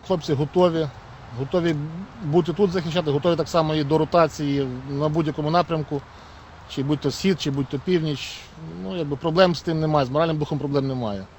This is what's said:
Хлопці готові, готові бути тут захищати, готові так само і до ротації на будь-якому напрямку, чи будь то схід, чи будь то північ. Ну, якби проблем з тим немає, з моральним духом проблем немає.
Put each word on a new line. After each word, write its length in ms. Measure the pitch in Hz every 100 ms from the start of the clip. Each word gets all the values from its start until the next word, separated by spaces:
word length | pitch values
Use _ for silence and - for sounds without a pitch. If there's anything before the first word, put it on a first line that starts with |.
| -
Хлопці 260 | 185 160
готові, 560 | 139 151 180 180 165 147 - - - - 120
готові 380 | 135 180 170 151 151 165 196 233
бути 280 | 165 165 165
тут 180 | 156 202
захищати, 400 | 185 165 165 156
готові 260 | 143 175 165
так 120 | 156
само 260 | 170 156
і 100 | 156
до 140 | 143 156
ротації 720 | 151 175 160 - 143 139 131 127 135
на 180 | 143 151
будь-якому 420 | 156 156 - 151
напрямку, 500 | 175 165 165 147 143 - - - - - - -
чи 120 | -
будь 180 | 139 151
то 100 | 143
схід, 300 | - 190 175
чи 100 | 151
будь 180 | 139 135
то 100 | 139
північ. 640 | 185 180 156 139 - - - - 160 170
Ну, 120 | 190 185
якби 200 | 147 139
проблем 380 | 165 165 185
з 80 | 160
тим 180 | - 160
немає, 260 | 156 151 127
з 40 |
моральним 280 | 143 165 156
духом 200 | 147 147
проблем 300 | 147 143 135
немає. 360 | 131 113 101 98